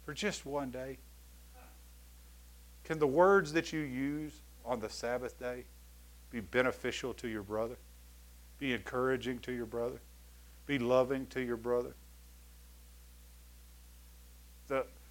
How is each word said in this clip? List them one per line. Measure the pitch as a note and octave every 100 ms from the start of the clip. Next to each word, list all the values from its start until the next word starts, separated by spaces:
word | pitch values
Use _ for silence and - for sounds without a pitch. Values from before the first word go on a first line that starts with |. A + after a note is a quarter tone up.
for | - D3
just | G#3 -
one | C#3 C#3+ C3+
day? | B2 C3 C3 - - - - - - - - - - - - - - - - - -
Can | - D#3+
the | D3
words | C#3 F#3 G3 D#3
that | D#3 D#3+
you | D#3+
use | D3 B2+ C#3 D3 D3+ - - - A#2
on | B2
the | G#2+
Sabbath | - A#2+ B2 B2 -
day | B2 B2 B2 - - - - - -
be | A#2+
beneficial | G2 B2 B2+ A#2+ B2 - C3
to | A2 A#2+
your | A2
brother? | G2 G#2+ A2+ B2 - - - - - - - -
Be | C#3
encouraging | A#2 G2+ B2+ C3 C3 A2+ B2
to | A#2+
your | B2 A2+
brother? | A#2 A#2+ C3+ - - - - - - -
Be | C#3+
loving | A#2 B2+ B2+ C3+ C3
to | C3
your | B2 A#2
brother? | A#2 B2 B2+ - - - - - - - - - - - - - - - - - - - - - - - - - - - -
The, | C3+ B2 - -